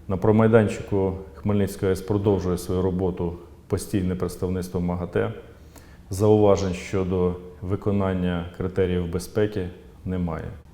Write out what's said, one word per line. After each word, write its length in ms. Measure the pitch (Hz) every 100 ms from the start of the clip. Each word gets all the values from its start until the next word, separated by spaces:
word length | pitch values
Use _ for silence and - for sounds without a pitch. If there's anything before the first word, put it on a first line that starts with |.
| -
На 80 | 95
промайданчику 1000 | 110 107 110 113 104 - - 101 95 90 -
Хмельницької 560 | - 104 101 98 - 98
А 20 |
Е 40 | 92
С 60 |
продовжує 560 | - 104 104 98 90 87
свою 240 | - 92
роботу 540 | 92 90 92 87 87 85 - - -
постійне 480 | 95 - 104 92
представництво 640 | 90 92 - 92 92 90 92
магате. 520 | 87 87 87 104 104 110 - - - - - - -
Зауважень 640 | 95 107 107 104 95 92
щодо 600 | 87 - 98 92 92 90 90 - -
виконання 880 | 90 98 - 101 95 92 90 87 87 -
критеріїв 560 | 92 90 92 90 87
безпеки 560 | 85 - - 104 104 90 - - -
немає. 400 | 92 92 87 80 80 - -